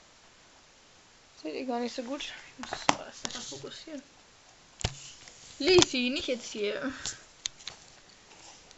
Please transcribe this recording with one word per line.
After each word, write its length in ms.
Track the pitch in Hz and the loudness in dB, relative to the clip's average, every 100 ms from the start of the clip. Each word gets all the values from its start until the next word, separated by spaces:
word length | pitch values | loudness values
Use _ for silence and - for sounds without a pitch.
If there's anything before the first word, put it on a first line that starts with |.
| - - - - - - - - - - - - - - | -20 -20 -20 -20 -20 -20 -20 -20 -20 -20 -20 -20 -20 -10
Seht 120 | 311 | -8
ihr 120 | 285 262 | -4 -2
gar 140 | 240 | 0
nicht 140 | 240 | 0
so 80 | - | -2
gut. 200 | 240 285 | -4 -4
Ich 360 | - - - - | -6 -10 -14 -12
muss 120 | 247 | -6
das 180 | - - | 2 2
mal 160 | - | 2
alles 140 | - - | -4 -10
besser 220 | 233 247 | -8 -8
fokussieren. 600 | 226 269 - - - 285 - - - - - - - - - - - - - - - - | -8 -8 -10 -10 -10 -12 -12 -20 -20 -20 -20 -20 -20 -4 -4 -4 -14 -16 -18 -18 -18 2
Lisi, 520 | 285 359 - 254 247 | 10 10 10 6 2
nicht 180 | 294 320 | 2 0
jetzt 180 | 240 - | -2 -2
hier. 460 | 226 208 214 269 254 - - - - - - - - - - - - - - - - - | -2 -2 0 -4 -4 -6 -8 -14 -8 -8 -8 -12 -14 -18 -20 -20 -20 -20 -20 -20 -20 -20